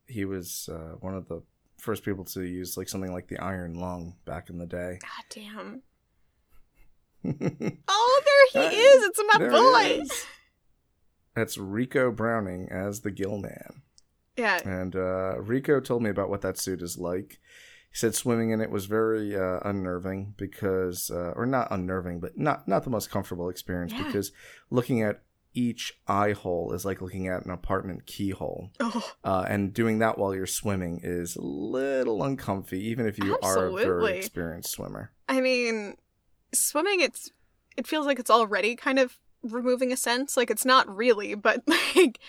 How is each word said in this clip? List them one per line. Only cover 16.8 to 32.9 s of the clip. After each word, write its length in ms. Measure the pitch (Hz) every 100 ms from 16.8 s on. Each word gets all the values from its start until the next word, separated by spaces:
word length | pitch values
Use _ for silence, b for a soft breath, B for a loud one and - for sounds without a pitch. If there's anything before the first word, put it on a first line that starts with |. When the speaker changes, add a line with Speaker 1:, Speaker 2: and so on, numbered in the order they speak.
Speaker 1:
is 160 | 87 87
like. 420 | 87 92 98 - b b b b b
He 80 | -
said 180 | 113
swimming 360 | - 127 117 113
in 100 | 110
it 80 | 110
was 140 | 104
very, 500 | 95 110 110 110 104
uh, 240 | 98 92 90
unnerving 680 | 101 101 92 90 95 98 101 101
because, 720 | 98 - 98 95 90 87 -
uh, 220 | 87 87
or 100 | -
not 220 | 123 131 -
unnerving, 480 | 98 90 92 90 87
but 180 | 90 -
not, 300 | 151 - -
not 160 | 185
the 60 | 139
most 200 | 107 -
comfortable 400 | 101 95 87 90
experience 420 | 90 - 90 87
Speaker 2:
Yeah. 100 | 233
Speaker 1:
because 260 | 294 101 95 B B B B
looking 320 | 123 120 120
at 200 | 107 - _ _ _
each 460 | 127 120 113 - - -
eye 240 | 101 104
hole 380 | 101 92 87 98
is 120 | 92
like 160 | 95 95
looking 260 | 92 95 92
at 160 | 90
an 60 | -
apartment 540 | 90 - 95 98 -
keyhole. 640 | - - 98 98 78 - 90 -
Speaker 2:
Oh. 320 | 233 220 - -
Speaker 1:
Uh, 220 | 95 92 95
and 240 | 101 98
doing 260 | 101 113 110
that 180 | 110 -
while 160 | 98
you're 100 | 95
swimming 540 | 92 - 107 98 87 87
is 320 | - 87 85
a 60 | -
little 840 | - 71 110 127 139 135 117 107
uncomfy, 560 | 139 135 - 98 - 92
even 260 | 110